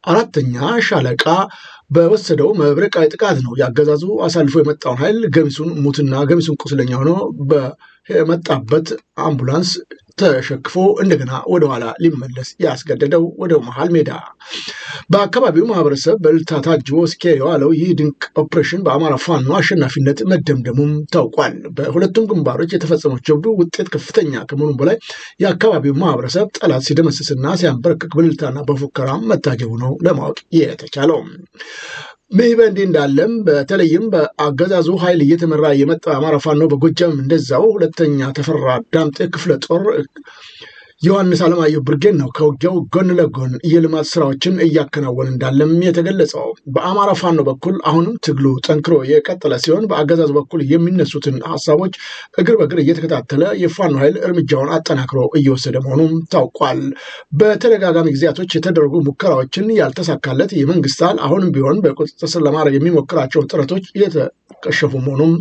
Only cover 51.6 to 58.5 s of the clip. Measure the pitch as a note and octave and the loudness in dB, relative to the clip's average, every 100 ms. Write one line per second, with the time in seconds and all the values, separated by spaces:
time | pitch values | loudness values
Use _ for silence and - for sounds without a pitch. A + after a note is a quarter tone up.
51.6 | - D3+ F#3+ - - - - - F#3 A3+ | 2 2 0 -6 -16 -18 -8 0 2 4
52.6 | C#3+ F3 C#3+ E3 D#3+ C#3+ - C#3 F3+ G#3 | 2 2 2 0 -2 -4 -2 0 0 0
53.6 | E3+ E3+ F3 C3+ C#3+ G3 F#3 E3+ C3 C#3+ | -2 0 0 2 2 2 -2 -2 0 0
54.6 | C#3+ E3 - D3 C3 C3+ A#2 - C3+ C3 | 0 -2 -2 -4 -2 -2 0 2 2 0
55.6 | C3+ B2+ C3+ C3 D#3+ E3 E3 E3+ E3+ - | -2 -4 -2 2 2 0 0 -2 -2 -2
56.6 | D3 E3 C3+ C3+ - - - D3 G#3 G#3 | -4 -2 -6 -8 -16 -18 -6 2 4 4
57.6 | A#3+ G#3+ F#3 E3 E3 C3+ D#3+ C#3+ F#3 | 2 2 4 2 2 2 0 -2 -4